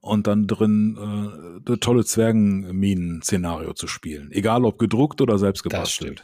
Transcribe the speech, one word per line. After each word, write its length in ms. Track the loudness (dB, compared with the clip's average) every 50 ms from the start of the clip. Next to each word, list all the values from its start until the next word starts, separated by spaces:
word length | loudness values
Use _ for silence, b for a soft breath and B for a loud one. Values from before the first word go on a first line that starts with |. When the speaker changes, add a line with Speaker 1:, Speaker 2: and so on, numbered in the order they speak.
Speaker 1:
und 240 | -4 -2 0 0 2
dann 220 | 2 2 2 2
drin, 500 | 0 0 2 2 2 4 4 2 0 -2
äh, 640 | -4 -8 -6 -6 -4 -6 -6 -10 -12 -16 -16 -16 -8 -4
das 140 | -2 -2 0
tolle 240 | 2 2 2 2 2
Zwergenminen-Szenario 1700 | 2 2 2 2 4 4 4 4 4 2 0 -4 -4 -2 0 0 0 0 0 -2 -6 -6 -6 -4 -2 -2 -2 -2 -2 -4 -6 -8 -8 -10
zu 120 | -10 -10
spielen. 460 | -10 -10 -10 -10 -12 -12 -12 -10 -6
Egal, 340 | -4 0 2 2 4 4 2
ob 140 | 2 2 2
gedruckt 420 | 0 2 2 2 2 2 2 2
oder 160 | 2 4 4
selbst 260 | 4 4 2 0 -2 -4
Speaker 2:
Das 80 | -6
Speaker 1:
gebastelt. 480 | -4 -4 -4 -4 -6 -6 -8 -10 -12 -14